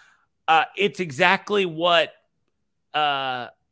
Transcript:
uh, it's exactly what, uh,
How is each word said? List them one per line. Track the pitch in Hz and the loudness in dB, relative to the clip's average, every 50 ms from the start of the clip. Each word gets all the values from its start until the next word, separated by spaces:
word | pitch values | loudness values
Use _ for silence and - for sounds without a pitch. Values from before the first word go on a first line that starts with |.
| _ _ _ _ _ _ _ _ _ - | _ _ _ _ _ _ _ _ _ 0
uh, | 165 160 - - - 196 | 2 2 2 0 -2 -4
it's | 196 202 - - | -4 -4 -4 -4
exactly | 180 160 131 131 180 180 190 185 185 - 208 202 190 | -8 -6 -2 0 2 2 2 2 -2 -2 -2 -2 -2
what, | 175 156 156 170 175 170 165 151 - - _ _ _ _ _ _ _ _ _ _ _ _ _ _ _ - | -2 -2 -2 0 2 4 4 2 0 -4 _ _ _ _ _ _ _ _ _ _ _ _ _ _ _ -4
uh, | 151 151 147 139 139 135 131 127 123 120 110 - _ _ _ | -2 -2 -2 -2 -2 -4 -6 -6 -8 -10 -12 -16 _ _ _